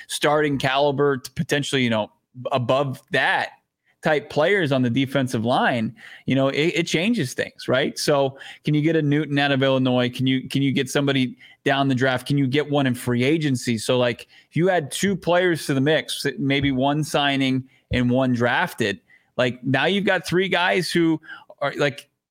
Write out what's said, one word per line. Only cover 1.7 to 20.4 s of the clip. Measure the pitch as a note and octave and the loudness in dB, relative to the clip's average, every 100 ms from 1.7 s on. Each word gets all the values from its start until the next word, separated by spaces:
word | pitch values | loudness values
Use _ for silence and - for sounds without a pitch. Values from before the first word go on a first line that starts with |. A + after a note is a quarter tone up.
| C#3 | 0
you | B2 | 0
know, | A2 G#2 _ _ B2+ B2 | 0 -2 _ _ -14 -4
above | C3 A#2 C3+ C#3+ B2 _ | -4 -2 -2 -2 -6 _
that | C3 D3+ F3 A2+ - _ _ _ _ | 0 0 0 -4 -10 _ _ _ _
type | D#3+ D3+ C#3+ | 0 0 -2
players | - D#3+ G3+ D3+ | 0 2 2 2
on | C3+ | 2
the | B2 | 2
defensive | A#2 C3+ C#3 B2+ A#2+ A2 | 0 0 -2 -2 -2 0
line, | C#3+ A3 B2+ A2 - - - - | 0 0 0 -4 -8 -20 -12 -2
you | |
know, | C3 C3+ | 0 0
it, | C3 E3 | 0 0
it | E3 F3 | -2 -2
changes | - G#3 A#3+ B2+ | -2 0 -2 -4
things, | - - - - | -4 -8 -8 -2
right? | B2+ D3+ - | -2 -2 -4
So | - D3 C#3 C3 - - | 0 2 2 -4 -18 -8
can | - | 0
you | D3+ | 2
get | D3+ D#3+ | 2 2
a | |
Newton | D3 D3 D3 C#3+ | 2 0 0 0
out | C#3+ | 2
of | C3+ | 2
Illinois? | C3+ C3+ B2+ B2 B2 | 2 2 2 2 0
Can | B2 C3 | 0 0
you, | C3 - | 0 -2
can | C#3 | -2
you | C#3 | 0
get | C#3+ C3 | 0 -2
somebody | D3+ C#3 C3+ B2+ - - - | 0 0 0 0 -4 -20 -6
down | D3 C3+ C#3 | -2 2 2
the | |
draft? | B2+ C3 B2+ - | 2 2 0 0
Can | C#3+ | 0
you | C3+ | 2
get | D3 D3 | 0 0
one | C#3+ C3+ | 0 0
in | |
free | B2 - A#2+ | -2 -2 0
agency? | B2+ E3 D3+ B2+ - A2+ | 2 2 0 -2 -2 -4
So, | - B2+ | 0 2
like, | B2 A#2 - - _ | 0 -2 -12 -20 _
if | D3 | 0
you | F#3 | 2
add | F3+ C#3 | 0 -2
two | - G3 G3 | -4 -2 -2
players | - F3 F#3 D#3+ - | 0 2 2 0 -2
to | |
the | C3+ | 0
mix, | C3+ D3+ - - F3 - | 2 0 -2 -6 -6 -2
maybe | C#3 C#3 C#3+ | 0 0 0
one | C3 C3+ D3 | 0 0 0
signing | D3 D#3 C#3+ C#3 C3+ C3 C3 _ _ | -2 0 0 0 0 -2 -4 _ _
and | B2 B2 | 0 2
one | B2+ C3 | 2 2
drafted, | A#2+ A#2+ C#3 F3+ - A2 G2 _ _ _ - | 2 2 0 -2 -2 -2 -2 _ _ _ -2
like, | B2+ B2 | -2 -2
now | - C3+ D#3 | -2 0 2
you've | G3 | 0
got | G3 F#3 - | 0 -2 0
three | E3+ | 0